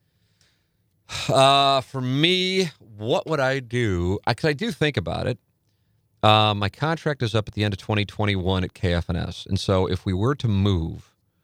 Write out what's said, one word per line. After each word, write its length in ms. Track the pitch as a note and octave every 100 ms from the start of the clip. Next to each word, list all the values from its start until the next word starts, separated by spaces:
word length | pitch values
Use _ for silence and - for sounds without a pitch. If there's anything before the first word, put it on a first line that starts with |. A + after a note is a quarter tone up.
| _ _ _ _ _ _ _ _ _ _ - - -
uh, 520 | C3+ C3+ C#3 C#3 C3+
for 220 | - C3+
me, 680 | B2+ C3+ E3 F#3 F#3 F#3+ F3 -
what 480 | - G#2 A2 E3+ -
would 140 | D#3
I 200 | C3 C3+
do? 580 | A#2+ A#2+ A2+ F2+ F2 G2 -
I, 80 |
'cause 140 | A#2 D#3+
I 40 |
do 180 | C#3+ A3+
think 280 | F3 D3+ -
about 280 | E2 E2 F2
it. 120 | - _ _ _ _ _ _ _ _
Uh, 300 | G#2+ G#2+ G#2+
my 140 | G2+ G2+
contract 540 | - D3+ E3 D#3 C#3+
is 120 | A#2
up 140 | A2+ G#2
at 60 |
the 100 | -
end 80 | G#2+
of 60 | F#2+
twenty 260 | - G#2+
twenty-one 600 | G#2 - G#2 F#2+ F2+ F#2+
at 100 | F2+
K 180 | - F#2
F 160 | E2+ -
N 80 | F2
S. 300 | D#2 - -
And 120 | F#2+
so 280 | - F#2+ F#2
if 180 | F#2
we 80 | G#2
were 220 | F2+ A2+
to 140 | C#3+ A#2+
move, 640 | G2 G2+ F#2 D#2+ D#2+ - _ _ _